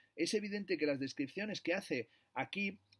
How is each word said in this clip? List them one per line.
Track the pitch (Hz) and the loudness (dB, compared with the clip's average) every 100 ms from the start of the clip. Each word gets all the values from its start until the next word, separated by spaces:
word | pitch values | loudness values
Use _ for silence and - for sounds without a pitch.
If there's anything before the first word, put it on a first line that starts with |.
| _ | _
Es | - 170 | -2 2
evidente | 214 202 208 196 170 | 2 0 -2 0 2
que | 147 | 4
las | 139 | 2
descripciones | 135 - 135 - 214 175 | 0 -2 -4 -2 -4 -2
que | - | 0
hace | 185 - 131 - _ _ | 0 0 -2 -4 _ _
aquí | - 131 190 196 185 _ | -4 -4 -2 -2 -4 _